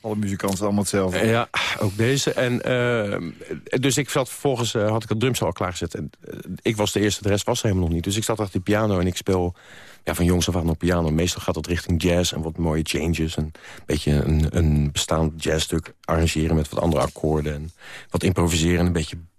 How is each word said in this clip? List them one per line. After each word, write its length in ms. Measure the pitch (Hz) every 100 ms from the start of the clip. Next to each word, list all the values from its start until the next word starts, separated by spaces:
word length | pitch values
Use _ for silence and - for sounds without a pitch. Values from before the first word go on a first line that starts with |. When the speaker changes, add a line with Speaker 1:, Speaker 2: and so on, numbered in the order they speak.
Speaker 1:
Alle 160 | 113 107
muzikanten 440 | 101 98 101 95
allemaal 160 | 104 101
hetzelfde. 440 | 95 101 92 90 110
Speaker 2:
ja, 220 | 113 - - - -
ook 160 | 104 101
deze. 360 | 113 139 151
En, 300 | - 123 123
ehm, 680 | - 127 120 120 101 - 82 - - 71 - 113
dus 160 | 135 131
ik 140 | 139
zat 180 | 147 127
vervolgens, 460 | - 143 123 117
eh, 140 | 117 107
had 120 | 110
ik 60 | 110
het 120 | 110
drumstel 260 | 127 120 107
al 60 |
klaargezet. 420 | - 92 90 85
En, 160 | - 78 - -
eh, 40 | - - 92
ik 140 | - 107
was 160 | 104
de 80 | 104
eerste, 220 | 104 -
de 60 | 101
rest 180 | 101 -
was 120 | 120
er 60 |
helemaal 200 | 113 92 85
nog 80 |
niet. 100 | 85
Dus 120 | 87 101
ik 80 |
zat 160 | - 107
achter 160 | 104 98
de 40 |
piano 340 | 90 104 110 95
en 80 | 90
ik 100 | 87
speel, 160 | - 92 87 - - - - -
ja, 100 | -
van 100 | 82
jongs 240 | 87 90 85
af 80 | 87
aan 120 | 82
op 100 | 80
piano. 320 | 87 87 82
Meestal 300 | 78 87 -
gaat 140 | -
dat 120 | 80 76
richting 360 | 85 - 87
jazz 300 | 90 87 85
en 100 | 80
wat 140 | 80 80
mooie 240 | 82 78
changes. 520 | 78 71 78 82 80 78
En 60 |
een 80 | 78 - - - -
beetje 260 | 78 -
een, 340 | 71 - 78 78
een 420 | 87 80 76 73
bestaand 500 | - - 80 78 80
jazzstuk 520 | 78 78 73 82 - -
arrangeren 520 | - 82 82 78 80 80
met 120 | 78
wat 120 | -
andere 220 | 85 76
akkoorden. 520 | - - 78 78 76
En 160 | 73 80 - - - -
wat 120 | 85
improviseren 560 | 92 85 85 80 82 87
en 80 | 87
een 60 |
beetje 240 | 85 80 85 82